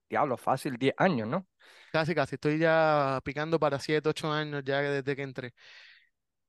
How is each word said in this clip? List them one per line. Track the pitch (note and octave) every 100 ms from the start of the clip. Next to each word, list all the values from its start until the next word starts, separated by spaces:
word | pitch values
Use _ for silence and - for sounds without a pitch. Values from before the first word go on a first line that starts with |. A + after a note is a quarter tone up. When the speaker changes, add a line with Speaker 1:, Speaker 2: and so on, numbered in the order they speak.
| _
Speaker 1:
diablo, | G#2+ C#3+ A#2+
fácil, | - C3 D#3 A#2+
diez | C3+ -
años, | F3+ C#3+ A2
¿no? | D#3+ F#3+ _ - - -
Speaker 2:
Casi, | D#3 D#3+ D#3
casi. | C3+
Estoy | C3+ D3+ D#3
ya | E3 D#3+ D#3 D3+ C#3 C3
picando | C3+ C#3 D#3 E3
para | D3+ C#3
siete, | - D#3 D#3
ocho | D#3 D#3+
años | D3+ D3+ D3
ya | C#3 C#3
desde | C#3+ C#3+ C3+
que | C3+
entré. | C#3 C3 B2 - - - - - _ _ _ _